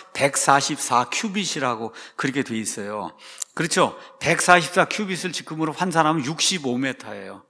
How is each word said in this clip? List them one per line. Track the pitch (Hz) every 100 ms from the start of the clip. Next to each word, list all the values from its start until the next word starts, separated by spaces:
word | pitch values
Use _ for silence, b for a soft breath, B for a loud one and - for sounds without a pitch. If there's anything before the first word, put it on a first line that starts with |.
| B
백사십사 | - 139 - - 139 135 147 - 123 120
큐빗이라고 | - 226 196 170 156 135 113 113 B B -
그렇게 | 131 135
돼 | 127 113
있어요. | 104 - 101 107 90 - B B B
그렇죠? | - 160 - 131 - B -
백사십사 | 147 165 - 180 160 190 170
큐빗을 | - 208 175 185
지금으로 | - - 156 156
환산하면 | 143 185 160 156 160 131
육십오 | 160 - 190 135 123
미터예요. | 135 123 113 101 98 98 _